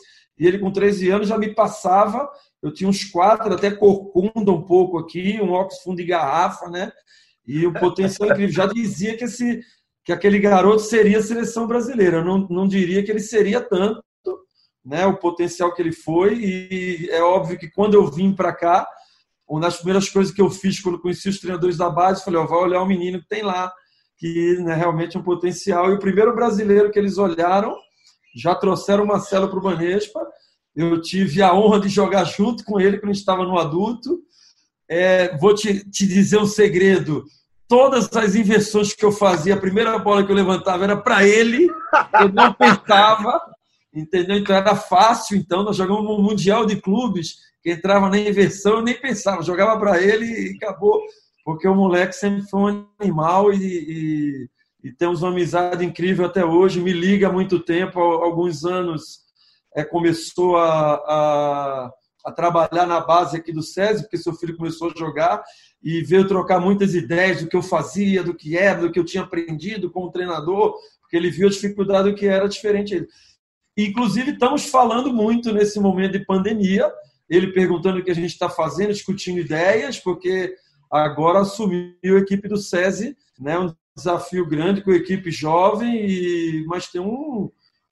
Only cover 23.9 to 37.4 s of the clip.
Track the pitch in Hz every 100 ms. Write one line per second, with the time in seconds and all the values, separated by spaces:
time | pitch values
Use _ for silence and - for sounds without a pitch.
23.9 | _ _ _ 165 165 170 180 170 160 175
24.9 | 160 170 180 170 175 180 - 196 175 185
25.9 | 196 196 185 220 226 240 202 208 202 208
26.9 | 208 202 180 196 165 170 196 226 392 -
27.9 | _ _ _ _ 120 151 185 196 175 -
28.9 | 202 208 196 - 190 190 185 190 170 170
29.9 | 196 208 320 - - _ _ _ 147 170
30.9 | 165 165 190 190 151 190 180 214 208 196
31.9 | 202 185 190 165 - 220 240 - 208 190
32.9 | 196 202 196 - 185 180 180 156 165 214
33.9 | 240 262 349 - _ _ _ _ _ -
34.9 | 165 185 185 180 151 190 208 214 196 -
35.9 | - 196 185 170 208 202 208 202 170 196
36.9 | 180 147 139 - _